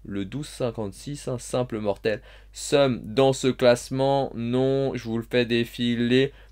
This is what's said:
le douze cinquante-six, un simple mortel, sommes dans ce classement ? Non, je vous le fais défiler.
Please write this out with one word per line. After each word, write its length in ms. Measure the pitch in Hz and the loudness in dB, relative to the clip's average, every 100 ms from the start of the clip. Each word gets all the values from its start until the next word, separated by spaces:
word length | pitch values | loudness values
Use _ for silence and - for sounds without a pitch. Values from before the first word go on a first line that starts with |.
| - | -10
le 200 | 98 98 | -6 -6
douze 220 | 123 151 | -8 -10
cinquante-six, 800 | - 127 113 101 - - 143 - | -6 -6 -4 -8 -8 -12 -10 -8
un 100 | 123 | -8
simple 420 | - 131 123 113 | -4 -4 -2 -2
mortel, 420 | 104 98 110 104 - - - | -2 -2 -2 -4 -6 -20 -20
sommes 500 | - - 143 139 110 | -14 0 2 4 0
dans 300 | 62 107 135 | -4 2 4
ce 140 | 131 135 | 4 0
classement ? 800 | 123 123 120 - 135 135 139 135 - | 4 4 4 2 -2 2 2 0 -4
Non, 580 | 117 127 131 135 135 123 | -2 0 2 2 0 -4
je 80 | |
vous 140 | 117 113 | -4 -4
le 80 | 113 | 0
fais 160 | 127 117 | 0 2
défiler. 880 | 117 117 - 120 117 120 127 135 - - | 2 0 -2 -2 0 4 4 2 -2 -20